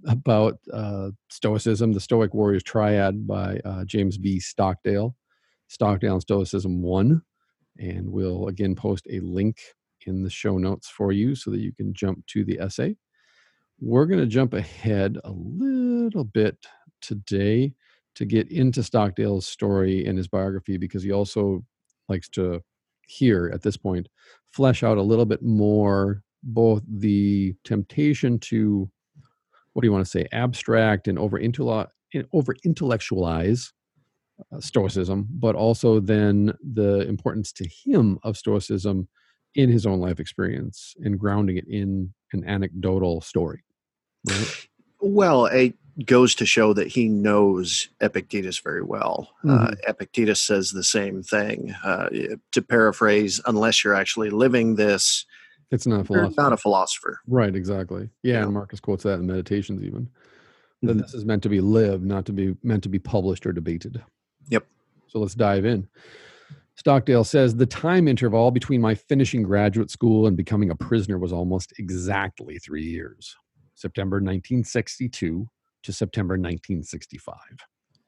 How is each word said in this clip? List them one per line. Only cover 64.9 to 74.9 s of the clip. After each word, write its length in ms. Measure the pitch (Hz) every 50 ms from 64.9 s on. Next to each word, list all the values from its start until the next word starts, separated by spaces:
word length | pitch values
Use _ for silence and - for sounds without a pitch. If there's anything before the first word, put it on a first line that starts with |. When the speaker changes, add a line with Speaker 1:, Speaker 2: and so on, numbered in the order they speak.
| _ _ _ _
Speaker 1:
So 120 | - 110
let's 160 | 107 92 95
dive 300 | 117 110 101 101 98 95
in. 220 | 117 120 101 95 - _ _ - - - - - - - - _ _ - - _ _ _
Stockdale 480 | - - 151 139 135 - - 123 117 110
says, 320 | - - 143 131 120 113
"The 100 | 117 127
time 420 | 117 - - - 165 180 185 165 147
interval 440 | 123 104 123 113 104 113 117 123
between 300 | 123 120 - - 139 120
my 120 | 113 113 110
finishing 480 | - _ - 147 135 131 - - 120
graduate 480 | 104 92 98 101 104 101 92 117 104 -
school 380 | - - 120 113 110 110 110 110
and 100 | 92 80
becoming 320 | 82 - 113 104 104 87
a 60 | 82
prisoner 420 | - - - 120 113 95 98 98 90
was 160 | 90 85 90
almost 400 | 87 90 90 92 92 90 - - -
exactly 800 | 101 87 92 90 87 95 98 98 98 92 - - - 73 78 -
three 260 | - - 76 78 78
years. 500 | 82 82 82 - - - _ - - - _ _ _ _ _ _ _ _
September 460 | _ - 95 - 98 98 95 98 98
nineteen 420 | 98 92 95 92 - - 127 123 117
sixty-two 840 | - - 120 107 -